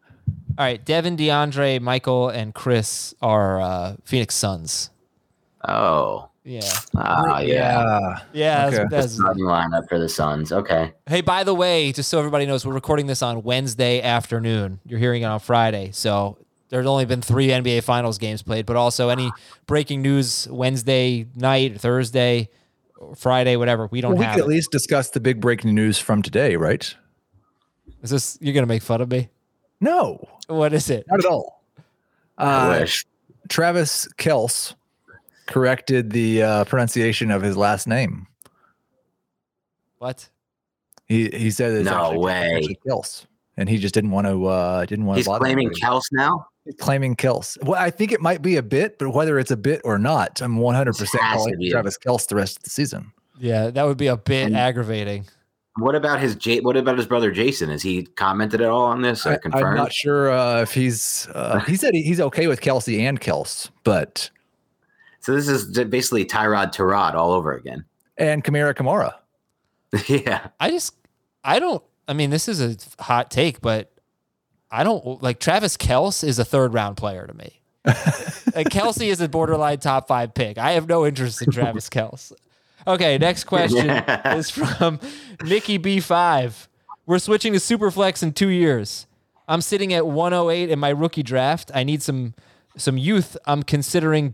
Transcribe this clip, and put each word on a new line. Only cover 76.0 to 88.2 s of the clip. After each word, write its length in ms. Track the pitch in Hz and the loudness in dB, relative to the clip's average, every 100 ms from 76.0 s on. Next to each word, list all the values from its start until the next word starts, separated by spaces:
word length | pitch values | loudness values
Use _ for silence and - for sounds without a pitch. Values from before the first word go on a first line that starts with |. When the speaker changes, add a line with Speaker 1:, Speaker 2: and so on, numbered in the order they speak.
| 190 - | 2 0
Speaker 1:
is 160 | 151 123 | -2 0
a 60 | |
third 300 | 117 139 127 | 2 2 2
round 220 | 113 101 98 | 0 -2 -4
player 300 | 107 92 - | -8 -8 -14
to 80 | |
me. 260 | - - _ _ _ | -16 -18 _ _ _
Speaker 3:
<laughs> 100 | - 123 - - - - - | 0 2 2 -2 -8 -4 -4
Speaker 1:
Like, 140 | 170 156 | 0 0
Kelce 380 | 196 220 214 220 | 0 0 0 -2
is 120 | 185 | 0
a 80 | 170 | 0
borderline 500 | 160 160 156 147 147 | 0 0 2 0 0
top 280 | 143 135 - | 0 0 0
five 260 | 127 120 | -2 0
pick. 240 | - 113 107 | -2 -4 -2
I 140 | 127 | 0
have 160 | 170 160 | 0 2
no 180 | 170 147 | 2 2
interest 340 | 135 123 110 | 0 -4 0
in 80 | 120 | -2
Travis 360 | 120 120 110 - | 0 -2 -2 -4
Kelce. 440 | - 110 - - - _ _ _ _ - | -4 -4 -8 -20 -20 _ _ _ _ -2
Okay, 300 | 185 170 139 | 2 4 4
next 260 | 165 180 | 2 0
question 420 | - 185 170 120 127 | -2 0 2 2 2
Speaker 2:
<laughs> 0 | |
Yeah. 500 | 135 127 107 135 139 | 2 0 0 0 0
Speaker 1:
is 120 | - | -2
from 480 | - 302 - 170 151 269 294 - 185 | -4 -4 0 0 -2 -10 -16 -20 -12
Nikki 320 | 160 202 214 202 | -2 -2 0 -2
B 220 | 175 196 | 0 0
five. 680 | 170 175 175 147 123 113 - _ _ - - | 2 2 4 2 0 -6 -20 _ _ -20 0
"We're 120 | 180 | 0
switching 340 | - 214 226 | 2 0 2
to 60 | 196 | 0
Superflex 640 | - 233 208 185 190 185 | 2 0 0 2 0 2